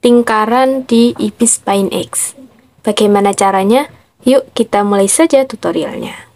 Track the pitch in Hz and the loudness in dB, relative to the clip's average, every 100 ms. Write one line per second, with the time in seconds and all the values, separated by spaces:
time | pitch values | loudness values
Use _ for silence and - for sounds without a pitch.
0 | 247 240 233 220 214 247 262 269 262 233 | 4 2 2 -2 0 0 0 -2 0 2
1 | 240 - 214 - 233 - - 196 196 190 | 2 0 -6 -2 -2 -2 -2 -2 -2 -4
2 | - - - - - _ _ _ - 208 | -8 -8 -10 -12 -20 _ _ _ -6 0
3 | 214 202 202 196 196 190 196 247 - - | 2 2 2 0 0 2 2 0 0 -12
4 | _ _ 247 262 - - 220 202 202 202 | _ _ 2 2 0 -6 -2 0 0 0
5 | 196 - 330 269 262 220 175 165 147 - | 0 0 2 2 0 -6 -6 -6 -6 -10
6 | 139 - - | -14 -16 -20